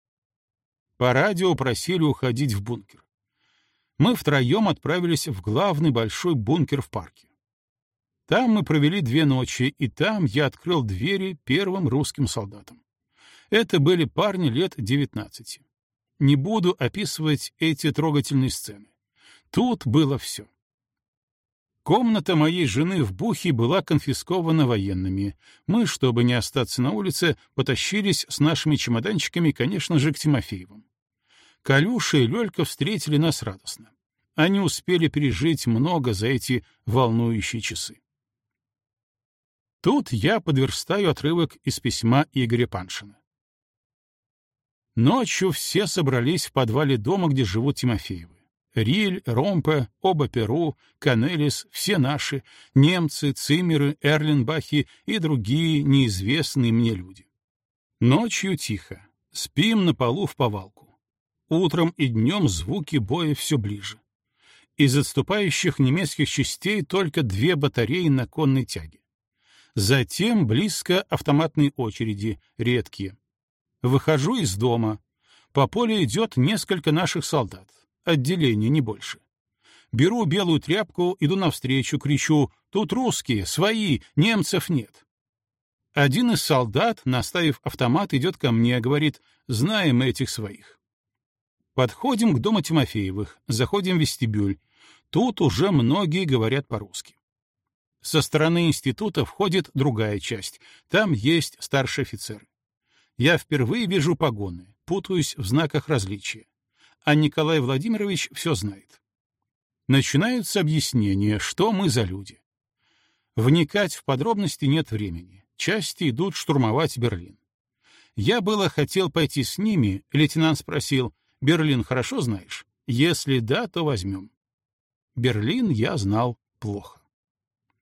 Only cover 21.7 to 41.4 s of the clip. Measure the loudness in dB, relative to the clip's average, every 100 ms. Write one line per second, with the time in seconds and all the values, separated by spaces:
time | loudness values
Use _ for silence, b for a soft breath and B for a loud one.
21.7 | _ 0 2 4 2 2 4 4 2 0
22.7 | 0 0 0 -2 -2 -4 -2 0 0 2
23.7 | 0 2 0 0 -6 -2 -2 0 2 2
24.7 | 2 0 -2 -2 -2 -4 -6 b b b
25.7 | 0 0 0 0 2 2 2 -2 -4 -4
26.7 | -2 -2 0 -2 0 0 -2 b -4 -2
27.7 | -2 -2 -2 0 0 -2 0 0 2 0
28.7 | 0 0 -2 -2 -2 -4 0 0 0 -2
29.7 | -2 0 2 2 0 0 0 0 -10 -14
30.7 | -20 -20 _ _ _ b b b b 2
31.7 | 2 4 0 0 2 2 2 -2 -2 -4
32.7 | -2 -4 -4 0 0 2 -2 -6 -10 -14
33.7 | -16 -16 _ _ _ _ 0 2 2 0
34.7 | -2 0 2 2 2 0 0 0 0 0
35.7 | 2 2 0 -2 -2 0 -2 -2 -4 -4
36.7 | _ -2 2 4 2 0 -2 -4 -6 -8
37.7 | -8 -10 -14 _ _ _ _ _ _ _
38.7 | _ _ _ _ _ _ _ _ _ _
39.7 | _ 0 0 0 -2 0 0 0 0 0
40.7 | -2 -4 0 0 0 0 0